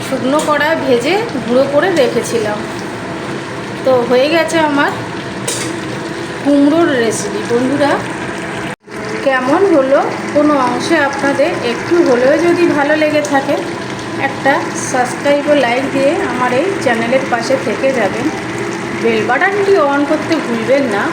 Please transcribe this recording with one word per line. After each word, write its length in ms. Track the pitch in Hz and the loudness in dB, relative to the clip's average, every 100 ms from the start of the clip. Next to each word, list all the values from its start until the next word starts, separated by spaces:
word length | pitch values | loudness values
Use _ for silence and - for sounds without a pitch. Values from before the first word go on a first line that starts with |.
| - | -4
শুকনো 320 | 262 240 294 302 | -4 0 0 0
কড়ায় 300 | 294 302 320 | 0 0 0
ভেজে 320 | 262 240 254 392 466 269 226 | 2 0 2 0 -2 -6 0
গুঁড়ো 180 | 247 277 | 2 4
করে 160 | 285 359 330 | 2 2 2
রেখেছিলাম। 560 | 240 233 196 220 208 214 214 - - - - - - - - - - - - | 2 0 -2 -2 -2 -4 -6 -8 -8 -10 -8 -8 -8 -8 -8 -10 -10 -4 2
তো 60 | 254 233 | 2 4
হয়ে 180 | 254 285 330 | 2 4 2
গেছে 220 | 320 330 311 | 2 2 2
আমার 220 | 285 320 381 - - - - - - - - - - - - - - | 2 0 -2 -8 -8 -8 -8 -6 -6 -6 -6 -8 -8 -8 -8 -8 -4
কুমড়োর 440 | 269 285 285 330 320 262 | 2 4 4 4 2 2
রেসিপি। 400 | 226 - - 202 - | 0 -2 -4 -6 -2
বন্ধুরা, 400 | 240 262 285 285 392 - - - - - - - - - - - - 277 | 0 0 2 0 0 -4 -8 -8 -8 -8 -8 -8 -12 -14 -10 -8 -4 -2
কেমন 360 | 262 254 320 392 320 | 0 2 2 4 4
হলো, 240 | 262 285 381 - - | 4 2 2 -4 -2
কোনো 200 | 294 294 285 247 | 2 4 4 0
অংশে 280 | 247 - 320 277 | -2 0 2 2
আপনাদের 420 | - 277 277 311 349 240 | 0 -2 2 0 0 -4
একটু 240 | 233 - 339 277 | -4 0 2 4
হলেও 260 | 240 254 320 339 | 4 4 4 4
যদি 180 | 349 339 294 | 4 4 2
ভালো 160 | 285 311 | 2 2
লেগে 280 | 302 294 285 | 2 2 2
থাকে, 240 | 277 269 330 170 - - - - - 269 | 0 0 -2 -2 -8 -8 -8 -8 -4 -4
একটা 260 | - 269 302 330 - - | 0 0 0 -2 -4 -2
সাবস্ক্রাইব 540 | 262 240 - 285 285 294 | -2 -2 0 2 2 4
ও 20 | 285 240 | 2 4
লাইক 180 | 247 269 | 0 -2
দিয়ে 180 | 277 277 349 392 | 0 2 2 -2
আমার 200 | 247 247 | 0 0
এই 140 | 247 359 359 | 2 0 0
চ্যানেলের 400 | 262 226 233 262 - | 0 0 0 0 0
পাশে 240 | 233 226 269 247 | -4 0 0 0
থেকে 220 | 202 269 254 | 0 0 0
যাবেন। 260 | 196 214 285 - - - - - - - | 0 0 -4 -4 -6 -6 -6 -6 -6 -2
বেল 200 | 226 220 214 | 0 0 0
বাটনটি 440 | 254 370 403 392 381 285 | 0 0 0 2 4 4
on 100 | 277 285 | 2 0
করতে 240 | 311 - 320 240 | 0 0 -2 0
ভুলবেন 380 | 233 220 277 254 202 | -4 2 2 2 0
না 80 | 262 | -2